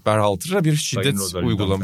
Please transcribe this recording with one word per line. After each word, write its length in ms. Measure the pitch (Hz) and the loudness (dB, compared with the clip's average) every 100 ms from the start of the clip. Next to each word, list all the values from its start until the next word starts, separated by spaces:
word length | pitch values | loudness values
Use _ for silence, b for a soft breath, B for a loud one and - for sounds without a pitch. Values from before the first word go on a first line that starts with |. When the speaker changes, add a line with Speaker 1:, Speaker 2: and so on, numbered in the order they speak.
| - | 0
Speaker 1:
Berhalter'a 580 | 107 104 95 156 196 | 2 2 0 -2 0
bir 120 | 156 151 | 2 0
şiddet 280 | - - | -2 -2
Speaker 2:
Sayın 140 | 113 101 | 0 0
Rosalind 300 | 95 90 101 | -2 -2 -2
Speaker 1:
uygulamış 240 | 110 101 98 | 0 0 0